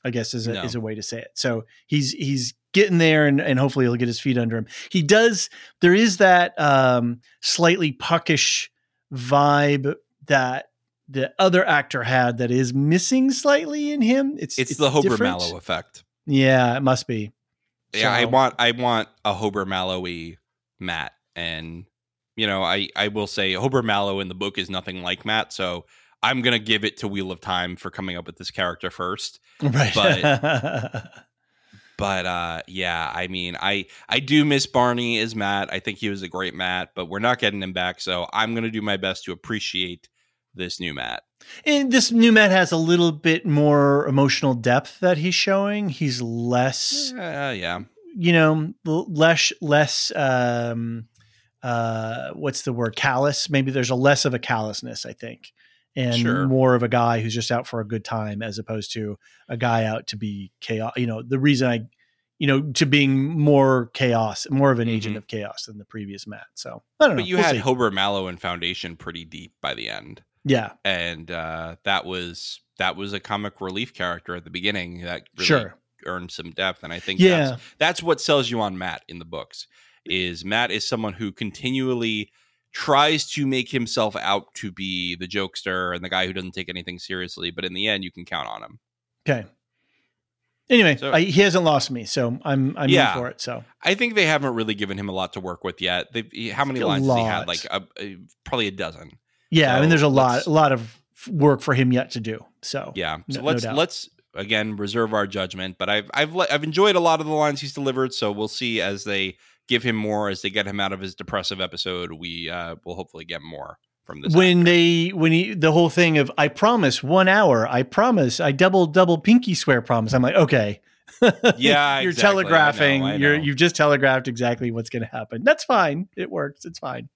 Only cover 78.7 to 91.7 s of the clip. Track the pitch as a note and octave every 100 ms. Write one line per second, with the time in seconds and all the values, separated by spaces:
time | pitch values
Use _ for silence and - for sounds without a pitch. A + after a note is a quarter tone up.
78.7 | F#2 F#2 D#2+ - E2+ E2 E2 - - -
79.7 | _ _ _ - F#2 F2+ E2 F2+ A2 A#2+
80.7 | G#2 - A#2+ G#2+ F#2 G#2+ - G#2+ - B2+
81.7 | C3 C3 B2 A#2 G#2+ G#2 _ _ _ _
82.7 | - - C#3 D3+ D#3 - - C#3 C3 B2
83.7 | C3+ A#2 - A2 - F#2+ G2+ - - G#2
84.7 | F2+ F#2+ F#2 F2+ F2 F#2 G2+ F#2+ - G2
85.7 | F#2 F2+ F2 F2+ F#2 F#2 F#2+ F#2 F#2+ F2+
86.7 | F2+ F2 F2 - F#2 F2+ - F2 F2 F#2
87.7 | F#2 G#2+ G2+ F#2 - E2+ F2 A#1 G#1+ A1
88.7 | - _ _ _ _ - B2+ - _ _
89.7 | _ _ _ _ _ _ _ _ _ _
90.7 | B3 F3+ C#3 C3+ D#3 F#3+ D#3 G3+ F3+ E3